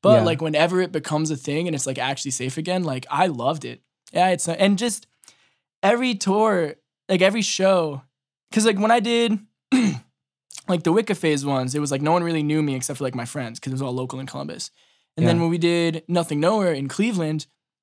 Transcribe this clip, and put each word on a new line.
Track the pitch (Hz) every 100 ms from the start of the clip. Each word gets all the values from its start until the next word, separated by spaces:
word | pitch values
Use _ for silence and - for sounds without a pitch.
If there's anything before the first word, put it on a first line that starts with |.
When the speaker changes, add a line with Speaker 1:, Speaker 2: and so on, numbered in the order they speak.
Speaker 1:
But, | - 208
Speaker 2:
Yeah. |
Speaker 1:
like, | 165 160
whenever | 160 151 170 185
it | 180
becomes | 160 143 151 156
a | 147
thing | 147 147 175
and | 147
it's, | 135
like, | 127
actually | 123 139 143
safe | - 127 160
again, | 165 185
like, | 170 131 -
I | 143 185
loved | 127 123 156 131
it. | 123 _ _ -
Yeah, | 165 185
it's, | 180 -
and | 165 202 196
just | 240 - _ _ - _ _ _ _ _
every | 196 240 254 214
tour, | 190 202 220 190 156 - _ _ -
like, | 185
every | 185 220
show, | 196 - 190 190 156 139 _ _ _ _ _
'cause, | 220 220
like, | 196
when | 214
I | 240
did, | 220 233 233 208 - _ _
<clears throat> | 262 220 135 _ _ _ _ _ - -
like, | 180
the | 165
Wicca | 190 226 190
Phase | 165 147 143
ones, | 135 127 143
it |
was, | 147
like, | 135
no | 151
one | 175
really | 170 165
knew | 147 156
me | 151 131
except | 127 139
for, | 139
like, | 120
my | 123
friends, | 147 117 117
'cause | -
it | 131
was |
all | 135
local | 127 127 131
in | 135
Columbus. | 135 143 - - _ _ _ _ -
And | 170
then | 170
Speaker 2:
Yeah. |
Speaker 1:
when | 165
we | 170
did | 170 170 170 160 -
Nothing | 175 165 147
Nowhere | 165 214 185
in | 143 139
Cleveland, | - 220 196 160 156 - _ _ _